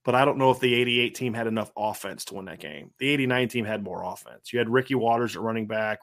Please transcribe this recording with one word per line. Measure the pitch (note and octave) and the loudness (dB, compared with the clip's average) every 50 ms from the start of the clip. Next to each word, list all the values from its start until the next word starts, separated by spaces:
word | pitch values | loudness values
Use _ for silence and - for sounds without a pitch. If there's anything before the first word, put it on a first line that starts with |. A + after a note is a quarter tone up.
| - | 0
but | C3 A#2+ | 2 4
I | B2+ C#3 | 4 4
don't | C#3+ - | 4 4
know | C3+ C3+ C3 | 4 4 4
if | B2 B2 | 4 4
the | C3 B2 A#2+ | 4 4 4
eighty-eight | A#2+ B2 B2 A#2+ A#2+ A#2+ A#2 - | 4 4 4 2 2 2 0 -2
team | - B2+ B2 | -4 -4 -4
had | A2 A#2 A2+ | -2 -2 -2
enough | A2+ A2+ A2 G#2 - - G#2+ | 0 0 -2 -2 -4 -4 -4
offense | G#2+ G#2+ G#2 - - G2 - - - | -4 -4 -4 -4 -8 -10 -10 -12 -12
to | - G2+ | -12 -12
win | G2 F#2+ | -12 -12
that | F#2 - - | -12 -12 -12
game. | - D2 D2+ C#2+ - - _ - | -12 -14 -12 -14 -16 -18 _ -2
The | C3 C#3 | 0 0
eighty-nine | D3 C#3 C3 B2+ B2 B2+ B2+ A#2 | 2 2 2 2 4 4 2 2
team | - B2 G#2+ | 0 -2 -2
had | G#2+ A2 G#2+ | -2 -4 -4
more | G2+ F#2 F2 F2 F2+ | -6 -6 -8 -8 -8
offense. | F2+ F#2 - - A#1 A#1+ - - - | -8 -10 -12 -14 -18 -20 -20 -10 -4
You | - A#2+ | -2 0
had | A#2 A2+ | 0 2
Ricky | A#2+ C3 B2+ - C#3 | 2 0 2 0 0
Waters | B2 A2 A#2 A#2 A#2+ A#2+ A2 G#2 | 0 2 2 2 2 0 -2 -4
at | E2+ | -4
running | G#2+ A2+ A2+ A2+ A2 | -4 -4 -4 -4 -4
back, | G#2 A2 A2 A2 G#2+ G#2+ - | -4 -4 -2 -2 -2 -4 -6